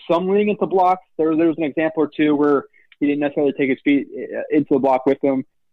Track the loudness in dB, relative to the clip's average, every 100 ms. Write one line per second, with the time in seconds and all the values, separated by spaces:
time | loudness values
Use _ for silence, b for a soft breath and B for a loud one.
0 | -2 -2 0 0 0 -2 -2 2 2 0
1 | -4 -4 -2 2 0 0 -4 -4 -4 -2
2 | -4 0 0 2 2 2 -2 b b -4
3 | -2 0 -2 -2 -2 0 -2 -2 0 0
4 | -2 -10 -10 -10 -2 -2 0 0 2 0
5 | 0 0 0 -2 -6 _ _